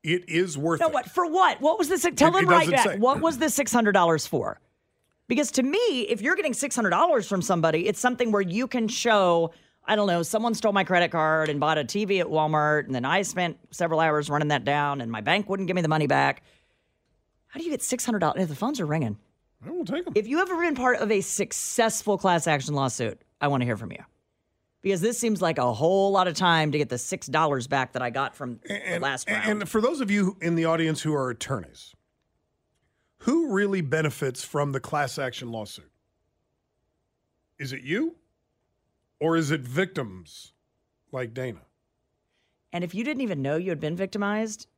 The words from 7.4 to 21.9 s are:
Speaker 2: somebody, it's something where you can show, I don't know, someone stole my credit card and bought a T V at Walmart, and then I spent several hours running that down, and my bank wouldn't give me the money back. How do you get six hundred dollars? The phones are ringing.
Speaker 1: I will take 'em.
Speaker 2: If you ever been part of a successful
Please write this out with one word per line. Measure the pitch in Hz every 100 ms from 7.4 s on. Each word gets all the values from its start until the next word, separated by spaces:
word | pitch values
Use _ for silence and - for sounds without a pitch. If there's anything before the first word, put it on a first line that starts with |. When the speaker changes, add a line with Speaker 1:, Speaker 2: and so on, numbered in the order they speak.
Speaker 2:
somebody, | 170 175 160 160 180
it's | 185
something | 247 247 240
where | 208
you | 185 196 262
can | 254 214
show, | 247 240 208 185 170 165 - _ _ -
I |
don't | 208 202
know, | 175
someone | 165 214 233
stole | 220 214
my | 202
credit | 180 180 170
card | 165 156 160 156
and | 147
bought | 151 156
a |
T | 131 202
V | 208 196
at | 170
Walmart, | 160 156 156 151 151 -
and |
then | 131
I | 131 180
spent | 190 - 175 - _
several | - 170 160
hours | 160 151 147
running | 147 147
that | 143
down, | 139 147 147 143
and | 117
my | 113
bank | 107 190 202
wouldn't | 190 180
give | 185
me |
the | 160
money | 156 143
back. | 139 139 - _ _ _ _ _ _ _ _ _ _ _
How | -
do |
you | 330
get | 285
six | - 254
hundred | - 214
dollars? | 160 - 175
The | 143
phones | 233 294
are | 151
ringing. | 160 117 104 _ _ _ _
Speaker 1:
I | -
will | 349
take | 208 285
'em. | 359 208
Speaker 2:
If | 220
you | 302
ever | 370 339
been | 339
part | 247 254 247
of | 208
a | 208
successful | - - 190 - - - 226